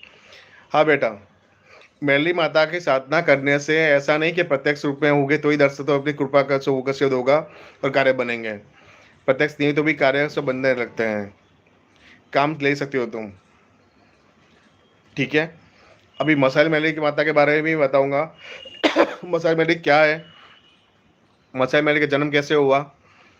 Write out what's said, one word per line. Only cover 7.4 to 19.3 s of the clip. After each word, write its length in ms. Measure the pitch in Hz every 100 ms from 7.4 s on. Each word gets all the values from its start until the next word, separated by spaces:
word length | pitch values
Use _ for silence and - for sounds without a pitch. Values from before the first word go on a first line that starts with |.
| 160 - - -
और 60 | 139
कार्य 240 | 135 135
बनेंगे। 400 | 131 120 117 113 104 - _ - - _ _ -
प्रत्यक्ष 280 | 131 151 147
नहीं 140 | 143
तो 100 | 147
भी 100 | 151
कार्य 340 | 151 139 139 147
सब 160 | 147 143
बनने 280 | 131 135 123
लगते 280 | 117 -
हैं, 300 | 113 107 101 - _ _ _ _ _ _ _ - _
काम 240 | 139 143 156
ले 140 | 143 143
सकते 220 | 139 131
हो 80 | 117
तुम, 260 | 113 107 98 _ _ _ _ _ _ _ _ _ _ _ _ _ _ _ _ _ -
ठीक 180 | 127 151
है। 180 | 165 - _ _ _ _ _ -
अभी 160 | 143 147
मसाइल 340 | 131 147 160
मेलड़ी 220 | 156 156
की 80 | 156
माता 220 | 147 143
के 80 | 151
बारे 220 | 151 147
में 100 | 151
भी 120 | 156 160
बताऊंगा। 480 | 139 139 139 139 160 - - - - - -
<coughs> 400 | - - -
मसाइल 320 | 175